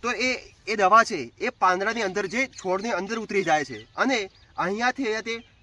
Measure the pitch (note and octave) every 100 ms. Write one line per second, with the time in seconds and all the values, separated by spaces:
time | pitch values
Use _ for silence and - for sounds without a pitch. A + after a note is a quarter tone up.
0 | A#3 G#3+ B3+ B3+ - _ - G#3+ F#3+ G#3+
1 | A3+ F3+ A#2 _ A3 - F#3 F3+ G3 A#3
2 | G3+ F#3 G3 A3 C4 - F#3+ F#3 A3 F#3+
3 | F#3+ A3+ G#3+ G3+ E3 D#3 C#3+ A2 A2 -
4 | A3 B3+ - _ _ - E3 G3+ B3 B3+
5 | B3+ A3 A3+ A3+ - _